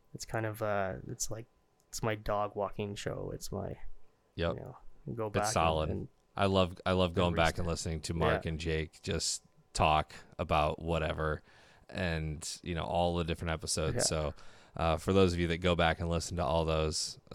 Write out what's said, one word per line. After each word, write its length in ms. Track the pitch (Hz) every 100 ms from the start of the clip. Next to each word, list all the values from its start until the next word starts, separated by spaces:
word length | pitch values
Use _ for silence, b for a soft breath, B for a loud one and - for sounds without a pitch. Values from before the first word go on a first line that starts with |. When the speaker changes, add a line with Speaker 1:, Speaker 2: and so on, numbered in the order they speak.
| _
Speaker 1:
it's 120 | - -
kind 200 | 113 110
of, 160 | 107
uh, 320 | 107 101 95 - -
it's 220 | 120 -
like, 160 | 110 117 _ _ _ _
it's 140 | -
my 100 | 117
dog 380 | 107 110 104 104
walking 400 | 104 98 - 104
show. 380 | 101 - 98 92
It's 180 | - -
my, 240 | 95 95 - - - - _ _ -
Speaker 2:
Yep. 180 | 85
Speaker 1:
you 60 | -
know, 180 | - 123 - - 139 120
go 100 | 107
Speaker 2:
It's 80 |
Speaker 1:
back 100 | 107 104
and, 80 |
Speaker 2:
solid. 360 | 95 80 78 78
Speaker 1:
and 180 | 98 - _ _ -
Speaker 2:
I 80 | 98
love, 320 | 95 87 92 95
I 60 |
love 180 | 92 90
Speaker 1:
and 60 | 87
Speaker 2:
going 180 | 87
back 240 | 82 80 85
and 80 | 87
Speaker 1:
restart. 40 |
Speaker 2:
listening 320 | 82 87 80
to 120 | -
Mark 320 | 82 80 78 82
Speaker 1:
Yeah. 40 |
Speaker 2:
and 100 | 78
Jake 420 | 82 78 78 -
just 400 | - 82 - - - _ _
talk 400 | - 80 76 - - - -
about 420 | 85 80 78 -
whatever 600 | 82 80 78 80 78 73 b b b b -
and, 580 | - 87 82 78 76 - -
you 140 | - 82
know, 80 |
all 320 | - 85 87 85
the 80 |
different 280 | 82 80 85
episodes. 440 | 80 78 - 78 78
Speaker 1:
Yeah. 60 |
Speaker 2:
So, 300 | - 80 73 b b b b -
uh, 180 | 82 80
for 160 | -
those 220 | 95 92
of 60 | 87
you 80 | 85
that 100 | 85
go 180 | 90 85
back 240 | 82 80
and 100 | 85
listen 280 | 85 - 85
to 80 | 65
all 180 | 82
those, 560 | 80 78 78 76 - - -